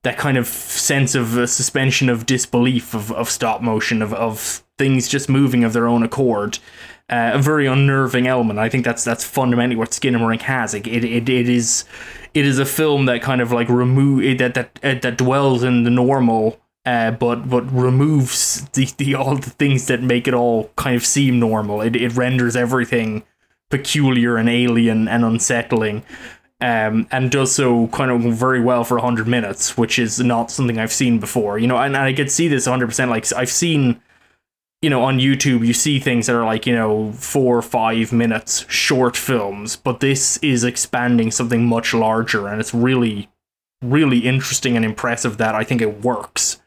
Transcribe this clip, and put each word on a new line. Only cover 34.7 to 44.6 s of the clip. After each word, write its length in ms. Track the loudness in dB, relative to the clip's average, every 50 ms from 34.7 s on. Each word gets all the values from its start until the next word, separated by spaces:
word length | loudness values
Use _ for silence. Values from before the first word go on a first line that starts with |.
| _ _
you 80 | -2 0
know, 120 | 2 2
on 160 | 2 2 2 2
YouTube, 480 | 2 2 2 2 2 2 2 2 2
you 60 | 2
see 260 | 0 0 0 0 0 0
things 260 | 0 0 0 0 0
that 80 | 0 0
are, 80 | 0 2
like, 220 | 0 -2 -2 0
you 80 | 0 0
know, 380 | 0 2 0 0 0 -2 -4
four 440 | -6 -10 -10 -2 0 2 2 4 2 2
or 40 |
five 500 | 0 0 -2 0 0 2 0 0 0 0
minutes 520 | 2 2 2 2 0 -2 -4 -4 -6 -6 -6 -4
short 480 | -4 -2 0 2 2 2 2 0 0
films, 600 | -2 -2 -2 -2 0 -2 -4 -6 -8 -10 -10 -10
but 240 | -6 _ -6 -2 0
this 360 | 0 0 0 0 0 -2 -2
is 280 | -2 0 0 2 2 0
expanding 640 | 0 -2 -4 -6 -4 -2 -2 0 2 2 2 2 0
something 360 | -2 -2 -2 0 0 2 2
much 280 | 2 0 0 -2 -2 0
larger, 540 | 0 2 2 0 0 0 -2 -2 -4 -2 -4
and 120 | -6 -6
it's 140 | -6 -4 0
really, 540 | 0 2 2 2 2 0 0 -2 -6 -10 _ _ _ _ _ _ _ _ _ _ _
really 360 | -4 0 2 2 4 4 2 2
interesting 560 | 2 2 0 0 -2 -2 -6 -4